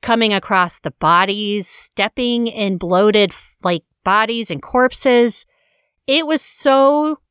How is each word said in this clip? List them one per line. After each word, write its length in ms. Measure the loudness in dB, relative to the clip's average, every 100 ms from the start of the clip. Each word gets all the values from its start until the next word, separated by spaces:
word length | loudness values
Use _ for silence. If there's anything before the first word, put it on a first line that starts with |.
coming 320 | 0 0 2
across 460 | 0 0 0 0 -4
the 120 | -10
bodies, 760 | -2 2 4 2 -2 -4 -4 -6
stepping 800 | -8 -8 -4 -4 -2 -2 -2 -4
in 300 | -4 -4 -4
bloated, 540 | 0 2 2 2 0
f-, 240 | -4 -16 _
like, 200 | -4 -4 _ _
bodies 460 | 0 0 0 -4 -6
and 100 | -10
corpses. 840 | -4 0 0 0 2 4 2 -2 -12 _ _ _ _ _ -2
It 180 | -2 0
was 140 | -2
so 800 | -2 -2 2 4 4 4 0 -4 _